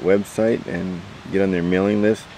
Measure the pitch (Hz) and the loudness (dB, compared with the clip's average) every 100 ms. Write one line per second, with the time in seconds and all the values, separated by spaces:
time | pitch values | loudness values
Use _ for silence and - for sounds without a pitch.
0 | 90 101 98 - 113 117 - 90 92 87 | 2 2 2 0 0 0 -2 -6 -6 -8
1 | 101 - - 95 98 90 87 92 101 104 | -12 -16 -4 0 2 2 2 2 2 2
2 | 107 110 - | 2 0 -4